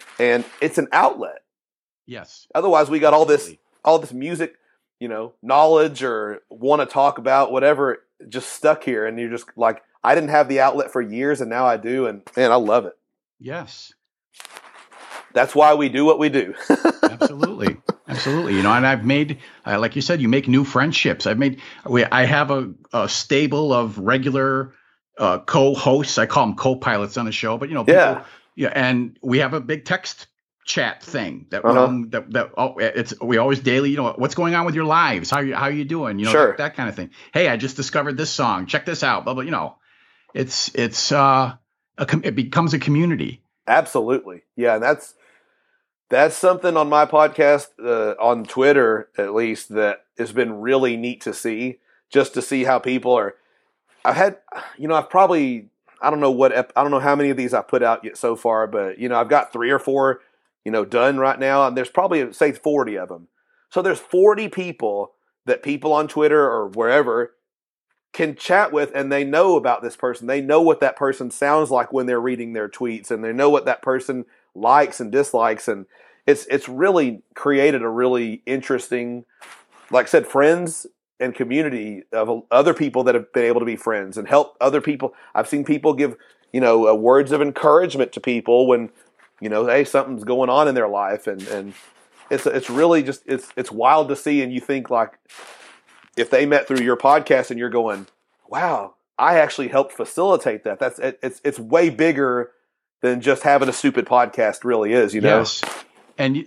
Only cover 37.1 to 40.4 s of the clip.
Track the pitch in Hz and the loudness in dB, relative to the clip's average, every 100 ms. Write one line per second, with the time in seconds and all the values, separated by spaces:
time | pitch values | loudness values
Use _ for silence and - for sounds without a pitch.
37.1 | - - - 175 117 127 131 135 151 143 | -16 -6 -2 0 0 -4 -6 -6 -4 -4
38.1 | 131 - - 123 95 90 151 175 160 139 | -4 -6 -4 -2 -2 -4 -6 -4 -4 -2
39.1 | 104 101 131 139 131 76 - _ _ _ | -2 -4 -8 -6 -6 -6 -12 _ _ _
40.1 | _ _ - | _ _ -8